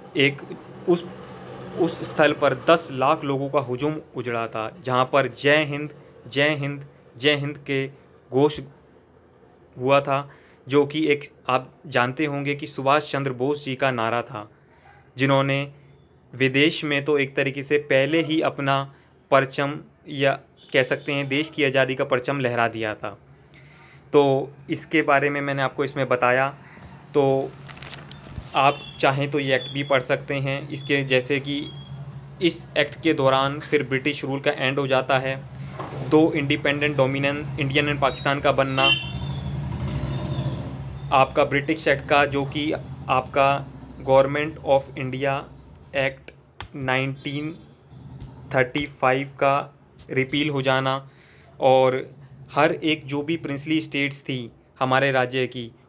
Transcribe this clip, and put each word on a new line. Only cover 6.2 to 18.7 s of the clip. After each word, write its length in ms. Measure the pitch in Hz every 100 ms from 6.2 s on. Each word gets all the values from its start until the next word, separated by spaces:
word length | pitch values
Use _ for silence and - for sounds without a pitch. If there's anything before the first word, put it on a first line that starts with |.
| 120
जय 220 | 127 147
हिंद, 360 | 151 143 143 143 - - 117
जय 180 | 143 143
हिंद" 220 | 143 143
के 300 | - 139 135 - - - _
घोष 280 | 127 147 - - - - - _ _ _ _ - _ - -
हुआ 240 | 127 139
था, 300 | 139 135 139 - - _ 127
जो 180 | 143 143
कि 220 | 151 151
एक, 240 | 143 - - -
आप 240 | 127 - - 151
जानते 380 | 131 123 135 147
होंगे 300 | 143 143 143
कि 120 | 151
सुभाष 440 | - 135 147 151
चंद्र 200 | 139 139
बोस 340 | 123 131 147 139
जी 100 | 127
का 160 | 135
नारा 300 | 120 113 120
था, 300 | 117 107 107 _ _ _ - - _ 123
जिन्होंने 540 | 135 135 139 139 143 - - - _ _ _
विदेश 500 | 120 131 135 156 165
में 220 | 151 143 143
तो 120 | 143
एक 180 | 135 147
तरीके 280 | 139 135
से 140 | 135 147
पहले 440 | 147 135 139 165
ही 200 | 151 160
अपना 540 | 156 143 139